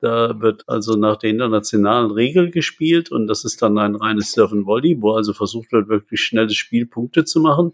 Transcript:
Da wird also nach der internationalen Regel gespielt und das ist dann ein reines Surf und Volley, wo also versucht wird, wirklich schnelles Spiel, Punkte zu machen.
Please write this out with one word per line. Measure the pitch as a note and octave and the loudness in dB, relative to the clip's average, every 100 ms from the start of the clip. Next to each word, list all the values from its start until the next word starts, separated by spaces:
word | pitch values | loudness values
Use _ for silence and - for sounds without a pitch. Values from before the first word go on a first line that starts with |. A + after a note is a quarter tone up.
Da | A#2 A#2 A#2 A2 | -2 0 0 0
wird | A2 G#2+ - | -2 -2 -4
also | A#2 A2 G#2+ | -6 -2 0
nach | G#2+ G#2+ | 2 0
der | A2 | 0
internationalen | A2 A#2+ A2 G#2 A2 G2+ A#2+ A2+ | -2 0 -2 0 0 2 2 0
Regel | G#2 B2 F3 F3 | 0 0 2 0
gespielt | E3+ D3 - D#3+ E3+ E3 | 0 -4 -4 2 2 0
und | B2 G#2+ | -4 -2
das | G#2 | -4
ist | A#2 - | -6 -2
dann | A2 G#2 | 0 2
ein | G#2 | 0
reines | G#2 G#2+ G#2+ G2+ | 0 -2 -2 -2
Surf | - G2+ | 2 2
und | G#2 G2 | 2 0
Volley, | A2+ D#3 D3+ | 0 2 2
wo | G#2+ | 2
also | A2 G#2+ | 0 -2
versucht | G2 G2+ A2+ A#2 | -4 -6 -6 -2
wird, | A#2 G#2 | 0 2
wirklich | G#2+ - A#2 | -2 -2 -6
schnelles | - A2+ A2 G#2+ | -2 0 0 -2
Spiel, | - A#2 A#2 | -4 -4 -4
Punkte | - A#2+ E3+ | -6 -2 -2
zu | D#3 E3 | 0 0
machen. | D#3 D3 F3 | 2 2 0